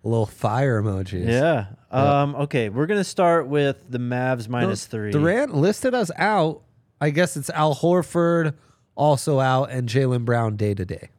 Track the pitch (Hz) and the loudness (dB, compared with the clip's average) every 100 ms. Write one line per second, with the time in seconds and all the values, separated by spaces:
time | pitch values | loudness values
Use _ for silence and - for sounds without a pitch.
0 | 107 113 107 - 113 117 139 110 107 95 | 0 0 0 -2 -2 0 0 0 -2 -4
1 | 92 95 117 120 160 143 98 110 _ 127 | -6 -4 0 2 2 0 -4 -14 _ 0
2 | 143 143 143 139 143 143 110 113 156 208 | 2 2 0 -2 -4 -2 -2 -2 -2 -2
3 | 185 - 175 165 131 147 143 131 - 123 | -2 2 4 4 2 0 0 -2 -6 -6
4 | 123 123 127 127 110 123 117 110 - 113 | -2 -2 0 -2 -2 -2 0 -2 -6 -6
5 | 104 147 160 226 285 160 175 214 262 247 | -2 0 2 2 0 0 0 0 -2 0
6 | 175 - 202 208 160 151 _ _ _ _ | -2 -2 0 2 0 -2 _ _ _ _
7 | 147 147 180 151 139 156 156 139 170 180 | -2 2 0 -2 -6 0 0 2 2 2
8 | - 175 170 170 156 143 _ _ _ - | 0 0 2 2 0 -4 _ _ _ 0
9 | 147 135 - 135 131 131 139 127 120 123 | 2 2 2 2 2 2 0 -4 -2 0
10 | 131 123 117 120 113 104 104 98 92 95 | 2 0 0 0 0 0 -2 -2 -6 -10
11 | - | -14